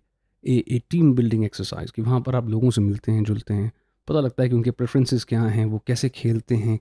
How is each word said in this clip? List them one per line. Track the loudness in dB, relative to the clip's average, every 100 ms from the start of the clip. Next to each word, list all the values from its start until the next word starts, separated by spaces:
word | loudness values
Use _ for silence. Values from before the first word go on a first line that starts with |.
| _ _ _ _ -2
a, | 0 0
a | -4 -2
team | 2 4 4
building | 2 0 -2
exercise | -4 -8 -8 -10
कि | -4
वहाँ | -2 0
पर | 0 -2
आप | -2
लोगों | 0 2
से | 2
मिलते | 0 0 0
हैं, | 0
जुलते | 0 -2 -2
हैं, | -4 -4 -8 _ _ -4
पता | 0
लगता | 0 0
है | 0
कि |
उनके | 2 0
प्रेफरेंसेस | -2 0 2 2 0
क्या | 0 0
हैं, | 0 0 0
वो | -2 -4
कैसे | -2 -2
खेलते | -2 -2 -2 0
हैं, | -2 0 -2